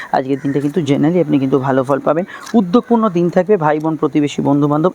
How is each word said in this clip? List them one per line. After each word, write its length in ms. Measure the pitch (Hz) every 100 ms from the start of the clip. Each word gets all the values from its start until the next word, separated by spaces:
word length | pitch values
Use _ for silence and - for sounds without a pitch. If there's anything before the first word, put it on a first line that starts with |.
| -
আজকের 260 | - 131 139
দিনটা 180 | 139 143
কিন্তু 200 | 143 180
generally 400 | 139 139 147 175
আপনি 180 | 151 147
কিন্তু 200 | 135 139
ভালো 260 | 135 131
ফল 140 | 127 139
পাবেন। 260 | - 156 190 - -
উদ্যোগপূর্ণ 540 | 233 175 240 - 233 220
দিন 220 | 170 175
থাকবে, 260 | 180 175 208
ভাই 220 | 151 156
বোন, 180 | 160 156
প্রতিবেশী, 460 | 151 151 143 -
বন্ধুবান্ধব, 500 | 139 143 147 147 180